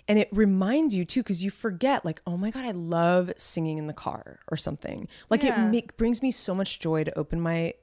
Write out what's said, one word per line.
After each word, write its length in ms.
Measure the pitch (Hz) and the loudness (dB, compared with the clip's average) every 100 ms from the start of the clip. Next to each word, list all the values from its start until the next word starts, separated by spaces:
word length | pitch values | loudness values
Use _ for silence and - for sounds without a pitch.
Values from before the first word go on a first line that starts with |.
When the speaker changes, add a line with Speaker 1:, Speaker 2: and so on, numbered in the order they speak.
| - | 2
Speaker 1:
and 120 | 208 | 4
it 100 | - | 4
reminds 600 | 202 208 190 190 277 320 | 4 4 4 2 2 2
you 100 | 190 175 | 2 0
too, 160 | 262 | -2
'cause 200 | 220 180 | 0 -2
you 60 | 190 | -2
forget, 540 | - 226 175 262 269 | -4 -6 0 2 2
like, 160 | - 170 - | 0 -6 -6
"Oh 100 | 175 | -4
my 140 | 202 | -4
God, 160 | 254 247 | -4 -6
I 60 | |
love 600 | 180 165 170 170 180 180 - | -6 -2 2 4 4 2 -2
singing 400 | - - 160 156 | -4 -2 -2 -2
in 80 | 151 | -6
the 80 | |
car," 460 | 151 - - - - - | -8 -8 -8 -10 -16 -6
or 80 | 156 | -4
something. 500 | - 147 - - - - - | -4 -6 -8 -10 -12 -12 0
Like, 120 | 233 | 2
Speaker 2:
Yeah. 260 | 269 226 214 | 2 2 4
Speaker 1:
it 40 | |
ma-, 200 | 233 - - | 2 0 -2
brings 240 | 226 233 | 0 0
me 80 | 262 | 0
so 240 | - - | -2 -2
much 240 | 185 190 - | -2 -2 -4
joy 260 | 160 160 | -2 0
to 140 | 156 - | -2 -4
open 220 | 151 170 | -4 -2
my 320 | 165 165 165 - | -2 0 -2 -6